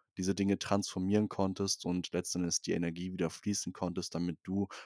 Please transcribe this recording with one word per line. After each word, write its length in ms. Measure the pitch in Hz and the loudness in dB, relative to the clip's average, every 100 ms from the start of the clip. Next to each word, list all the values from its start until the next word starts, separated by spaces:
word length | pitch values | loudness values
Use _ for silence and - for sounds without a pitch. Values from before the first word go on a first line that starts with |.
| _ - | _ -2
diese 180 | 92 98 | 0 2
Dinge 240 | 98 98 | 4 2
transformieren 680 | - 101 - 98 92 104 107 | 2 2 2 0 2 4 4
konntest 560 | - 95 95 98 - 90 | 2 0 2 -2 -2 -2
und 260 | 90 - | -2 0
letzten 280 | 87 - 90 | -2 -2 -2
Endes 220 | 87 - | 0 0
die 120 | - | 0
Energie 400 | 87 85 85 92 | 0 0 -2 -4
wieder 160 | 92 82 | 0 -2
fließen 420 | - 104 101 - | -2 -2 -2 -2
konntest, 420 | - 90 87 - | -2 -2 -2 -4
damit 240 | 87 87 82 | -2 -2 -4
du 240 | - 98 98 - | -4 -2 -2 -6